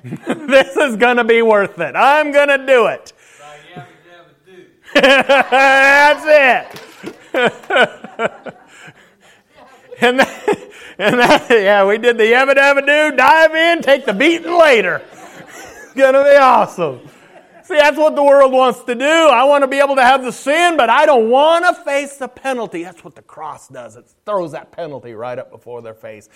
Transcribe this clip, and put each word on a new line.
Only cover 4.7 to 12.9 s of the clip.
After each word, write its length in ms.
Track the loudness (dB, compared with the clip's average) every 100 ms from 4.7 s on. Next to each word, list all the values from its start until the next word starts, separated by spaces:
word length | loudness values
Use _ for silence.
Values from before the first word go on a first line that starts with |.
| _ -8
<laughs> 0 | 0
That's 1300 | 2 2 2 0 0 2 2 4 4 4 2 2 2
it. 560 | 2 4 0 -4 -16 -20 -20 -18 -18 -10 -4 -4 -4 -4 -2 -2 -4 -20 -10 -10 -10 -20 -20
<laughs> 60 | _ -20 -20 -20 _ _ _ _ _ _ -20 _ _ -4
And 180 | -2 0
that, 500 | -2 -4 -8 -8 -10 -20 -20 -6
and 220 | -2 0
that, 300 | 2 0 0
yeah, 360 | 0 2 2 2
we 120 | 0
did 200 | -2 0
the 60 |
yabba 320 | 2 2 2 2
dabba 300 | 2 2
do, 300 | 0